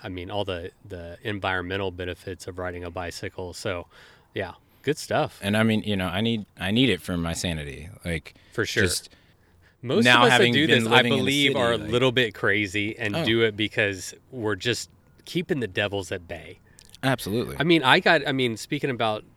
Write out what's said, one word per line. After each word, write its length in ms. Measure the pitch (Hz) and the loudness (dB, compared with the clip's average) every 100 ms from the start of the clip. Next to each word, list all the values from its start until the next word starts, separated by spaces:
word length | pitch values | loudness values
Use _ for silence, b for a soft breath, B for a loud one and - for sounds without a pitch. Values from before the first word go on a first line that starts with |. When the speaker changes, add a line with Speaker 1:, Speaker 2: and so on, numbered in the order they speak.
Speaker 1:
I 60 | 107 | -12
mean, 200 | 90 90 | -10 -8
all 120 | 104 98 | -6 -4
the, 260 | 87 90 _ 101 | -6 -8 _ -16
the 300 | 90 85 85 | -14 -14 -12
environmental 680 | 117 101 95 92 87 98 95 | -8 -4 -2 -2 -2 -4 -4
benefits 560 | 90 90 87 - 87 - | -6 -8 -8 -12 -12 -12
of 100 | 90 | -8
riding 240 | 90 87 | -8 -8
a 80 | 87 | -10
bicycle. 640 | 90 87 - 95 - 90 | -8 -10 -10 -12 -10 -12
So, 340 | 85 110 87 - B B B B | -8 -6 -6 -8 B B B B
yeah, 200 | 107 90 - _ _ | -8 -8 -12 _ _
good 140 | - 156 | -4 -4
stuff. 420 | - 131 147 - | -2 -2 -2 -4
Speaker 2:
And 140 | 101 107 | -2 2
I 80 | |
mean, 180 | 113 107 | 2 2
you 120 | 107 98 | 0 -2
know, 120 | 90 | -2
I 140 | 90 | -2
need, 240 | 117 113 98 - | -2 -2 -6 -8
I 120 | 90 | -2
need 180 | 113 131 | 2 2
it 120 | 90 | 0
for 160 | - 87 | -2 -2
my 160 | 82 | -2
sanity. 560 | 82 92 80 71 67 85 - | -2 -4 -4 -8 -12 -16 -12
Like, 320 | 90 80 - - _ | -6 -6 -8 -20 _
Speaker 1:
For 120 | - 104 | -6 -2
sure. 180 | 113 | 0
Speaker 2:
just 260 | 92 - - b b b b b b b | 0 0 -8 b b b b b b b
Speaker 1:
Most 220 | 120 180 | -2 4
Speaker 2:
now 160 | 123 123 | 6 8
Speaker 1:
of 40 | |
us 60 | 120 | 8
that 20 | |
Speaker 2:
having 200 | 123 120 | 8 6
Speaker 1:
do 140 | 139 156 | 4 4
Speaker 2:
been 160 | - | 4
Speaker 1:
this, 80 | 113 | 6
I 60 | 127 | 6
Speaker 2:
living 160 | 123 | 6
in 60 | 135 | 2
the 20 | |
Speaker 1:
believe, 280 | 131 143 139 | 2 2 2
Speaker 2:
city, 80 | 135 | 2
Speaker 1:
are 140 | 117 | 2
a 40 | 113 | 0
Speaker 2:
like 120 | 104 | 0
Speaker 1:
little 200 | 120 131 | 2 2
bit 220 | 120 113 | 2 0
crazy 640 | - 110 104 101 104 104 110 | 0 0 2 0 -2 -4 -4
and 180 | 110 101 | -4 -2
Speaker 2:
Oh. 80 | 110 | 0
Speaker 1:
do 160 | 113 | 2
it 140 | 113 104 | 2 0
because 580 | 107 - 101 95 - - _ | -4 0 -2 -2 -10 -16 _
we're 240 | 127 107 98 | -6 -4 -2
just 340 | 120 104 - _ _ _ - | -2 -4 -6 _ _ _ -8
keeping 340 | 170 175 151 | -8 -4 -4
the 80 | 107 | -4
devils 440 | 101 101 101 92 | -4 -4 -4 -6
at 160 | 95 85 | -10 -10
bay. 320 | 85 78 - _ B B B | -16 -16 -20 _ B B B
Speaker 2:
Absolutely. 520 | 131 127 92 113 135 139 | -4 -2 -4 -4 -4 -2
Speaker 1:
I 40 | |
mean, 200 | 160 165 | 2 4
I 160 | 131 160 | 6 6
got, 280 | 185 160 147 | 6 2 2
I 40 | |
mean, 260 | 135 123 110 | -2 -2 -4
speaking 320 | - 147 143 | -6 -6 -4
about 340 | 120 113 107 - | -2 -2 -4 -10